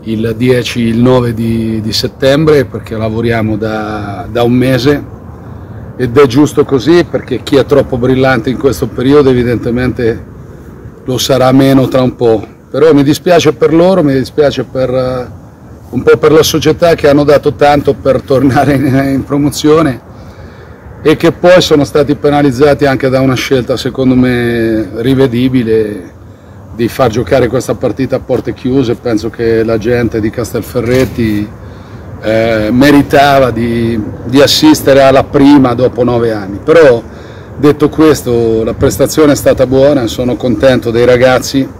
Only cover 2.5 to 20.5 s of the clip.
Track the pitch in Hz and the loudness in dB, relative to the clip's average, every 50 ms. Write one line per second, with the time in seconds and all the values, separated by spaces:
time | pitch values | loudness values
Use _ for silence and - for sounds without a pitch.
2.5 | 151 143 123 101 - - - - 117 107 110 - 107 113 117 117 117 113 107 107 | 2 2 0 -2 -6 -12 -10 -10 -8 -6 -6 -4 -4 -4 -2 -2 -2 -2 -2 -2
3.5 | 107 95 110 110 110 107 107 107 107 104 - - - - - - - 123 120 120 | -4 -4 -4 -6 -6 -6 -8 -8 -8 -10 -10 -10 -10 -12 -12 -6 -2 0 0 2
4.5 | 123 127 127 131 131 123 117 147 147 139 113 - - - - - - - - - | 2 2 2 2 0 2 2 0 0 0 -4 -12 -18 -18 -18 -20 -20 -18 -18 -18
5.5 | - - - - - - - - - - 127 120 117 147 143 127 110 139 151 139 | -18 -18 -18 -18 -18 -16 -16 -16 -8 -6 -6 0 4 2 2 4 4 2 2 2
6.5 | - 151 143 - 135 131 - 151 170 175 165 - - - - - 127 110 - - | 2 -2 0 0 0 -2 2 2 2 2 2 0 -4 -8 -6 -4 -8 -8 -4 0
7.5 | 147 135 120 - 143 139 131 - 135 120 120 127 131 127 135 131 131 131 - 135 | 2 2 2 2 2 0 0 0 -4 -2 0 0 0 2 2 0 0 0 -2 -4
8.5 | 120 107 - 139 113 - 135 110 - 127 123 135 143 147 139 135 127 123 120 123 | -6 -2 -2 -2 -2 -2 -6 -6 -6 -4 0 4 4 4 4 4 2 2 0 0
9.5 | 120 107 - 123 117 123 127 123 113 - 123 110 117 - - - - - - - | -2 -2 -2 -4 -4 -2 -2 -4 -4 -2 -2 -2 -4 -4 -10 -18 -20 -20 -20 -20
10.5 | - - - - - - - - - - - - 127 120 - - 139 123 127 131 | -20 -20 -20 -20 -20 -20 -20 -20 -20 -14 -8 -6 -6 -4 -2 0 0 2 2 4
11.5 | 131 135 135 135 135 135 127 113 - 131 131 127 - - 123 117 113 104 - - | 4 4 4 4 4 2 2 2 0 0 0 0 -2 0 0 0 2 0 -2 -10
12.5 | - - - - - 135 151 165 151 143 139 143 151 - - 180 175 165 143 139 | -18 -20 -16 -8 -2 2 4 4 4 4 2 2 0 0 0 2 2 4 2 0
13.5 | - - 160 156 151 160 170 185 196 185 151 143 135 135 123 - - 151 147 139 | 0 2 0 2 4 4 4 4 2 2 2 0 0 -2 -4 -4 -2 0 0 0
14.5 | 127 131 120 - - 131 127 123 123 131 127 127 127 127 123 110 - - - - | 0 -2 -8 -6 -4 -4 -4 -2 -2 -4 -4 -4 -6 -8 -10 -12 -14 -20 -20 -20
15.5 | - - - - - - - - - 123 - 156 156 147 151 151 156 160 143 - | -20 -20 -20 -20 -20 -20 -18 -10 -8 -2 2 2 2 4 4 4 4 4 2 2
16.5 | - 156 131 156 156 - 170 170 165 - - 147 139 147 147 143 147 135 - 147 | -2 0 0 0 0 2 2 0 2 2 2 2 2 2 4 4 2 2 2 -2
17.5 | 139 - 147 143 147 147 143 143 135 - - 135 123 123 - - 139 127 131 143 | 0 2 2 2 2 2 0 -2 -2 0 -2 -2 -2 -2 -2 -2 0 2 2 2
18.5 | 120 147 135 135 143 135 139 139 123 135 139 139 135 131 - - 139 147 143 143 | 2 2 0 2 0 0 0 0 0 0 0 0 -2 -4 -4 -4 -2 -2 -2 -2
19.5 | - - - 151 151 160 160 139 120 113 - - - - - - - - - - | -4 0 0 2 2 2 2 0 -4 -6 -12 -20 -20 -20 -20 -20 -20 -20 -20 -20